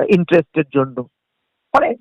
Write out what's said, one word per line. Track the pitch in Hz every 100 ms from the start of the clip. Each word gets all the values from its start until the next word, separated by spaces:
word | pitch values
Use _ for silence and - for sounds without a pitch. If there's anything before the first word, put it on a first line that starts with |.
| -
ইন্টারেস্টের | 185 175 180 156 - 143
জন্য। | 139 135 127 123 _ _ _ _ _ _ 262
ফলে | - 240